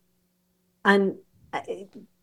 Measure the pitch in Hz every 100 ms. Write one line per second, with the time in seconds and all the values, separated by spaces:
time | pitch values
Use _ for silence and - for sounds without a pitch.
0 | _ _ _ _ _ _ _ _ 202 202
1 | 196 - - _ - 147 - 87 202 -
2 | - _